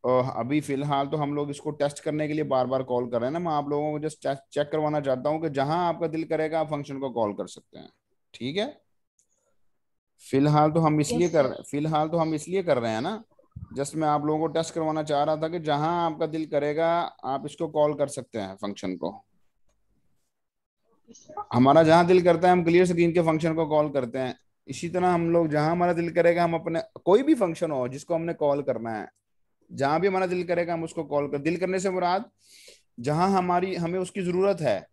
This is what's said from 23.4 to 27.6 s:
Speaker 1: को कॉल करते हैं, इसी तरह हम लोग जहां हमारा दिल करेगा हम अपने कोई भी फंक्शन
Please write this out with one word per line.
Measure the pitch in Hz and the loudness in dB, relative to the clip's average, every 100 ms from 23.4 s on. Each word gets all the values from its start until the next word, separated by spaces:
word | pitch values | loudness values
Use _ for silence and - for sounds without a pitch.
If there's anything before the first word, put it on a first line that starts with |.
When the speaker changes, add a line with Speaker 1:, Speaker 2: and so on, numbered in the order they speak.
| 165 | 0
Speaker 1:
को | 160 160 | 0 0
कॉल | 151 151 | 2 2
करते | 139 120 131 | 0 -4 -4
हैं, | 127 - _ _ - | -6 -8 _ _ -16
इसी | 135 170 | -10 -4
तरह | 175 180 | 0 2
हम | 175 170 | 2 2
लोग | 170 160 | 2 2
जहां | 147 151 | 2 2
हमारा | 170 175 | 2 0
दिल | 170 170 | 0 0
करेगा | 170 170 175 | 2 4 4
हम | 170 | 2
अपने | 165 165 165 - - | 0 -2 -6 -6 -6
कोई | - 208 | 4 4
भी | 277 | 6
फंक्शन | 285 185 160 | 4 2 0